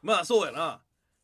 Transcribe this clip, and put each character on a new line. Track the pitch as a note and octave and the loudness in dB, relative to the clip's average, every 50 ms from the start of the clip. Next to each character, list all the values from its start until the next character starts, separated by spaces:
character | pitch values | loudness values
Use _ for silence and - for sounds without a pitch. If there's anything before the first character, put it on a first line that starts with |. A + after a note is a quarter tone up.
| - | 0
ま | - A3 F#3+ | 0 0 0
あ、 | E3+ | 0
そ | - B3 A3 F#3+ | 2 2 2 2
う | |
や | D3 A#2+ | 2 -4
な。 | C#3 E3 D#3+ A#2 - _ _ _ _ _ _ _ _ | -4 -6 -6 -6 -10 _ _ _ _ _ _ _ _